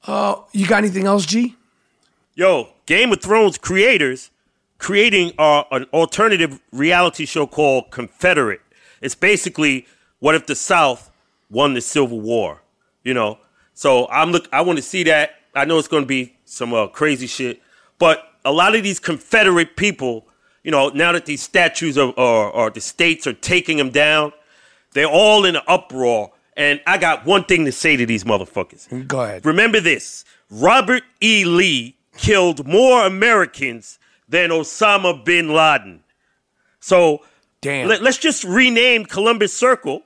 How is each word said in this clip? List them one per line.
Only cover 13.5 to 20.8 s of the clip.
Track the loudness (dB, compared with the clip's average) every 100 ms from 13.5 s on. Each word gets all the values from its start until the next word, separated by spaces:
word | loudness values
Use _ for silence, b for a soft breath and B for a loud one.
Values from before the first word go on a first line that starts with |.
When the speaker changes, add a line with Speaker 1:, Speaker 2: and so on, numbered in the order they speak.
| _ _
Speaker 2:
So | -4 2 2 0
I'm | -2 0
look, | -2 -2
I | -2
wanna | -2 -2
see | -4 -4
that. | 0 2 0 -8 _
I | -4 0
know | 0
it's | 0
gonna | -4 -2
be | -6 -6 _ _
some, | -12 -4
uh, | -2 -4
crazy | -2 -2 -2 -8
shit, | -8 -10 -10 b b b b
but | 0 0 -4 _ -4
a |
lot | 0 2
of | 0
these | -2 -8
Confederate | -8 -8 -2 0 2 2 0 -2
people, | -4 -4 -6 -8 _ _ _ _
you | -2
know, | 0